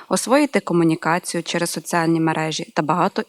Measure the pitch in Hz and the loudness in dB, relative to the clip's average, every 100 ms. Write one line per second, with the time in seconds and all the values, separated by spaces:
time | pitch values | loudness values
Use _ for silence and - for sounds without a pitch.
0 | - 190 214 277 285 202 - 175 165 160 | -4 -2 2 2 4 0 0 2 2 2
1 | 160 175 - 170 165 170 170 170 - 175 | 0 -2 -2 -8 -4 -4 -4 -6 -4 0
2 | 165 165 160 156 156 151 - - 151 175 | 2 2 2 0 -2 -6 -6 -4 0 2
3 | 185 - | 0 -2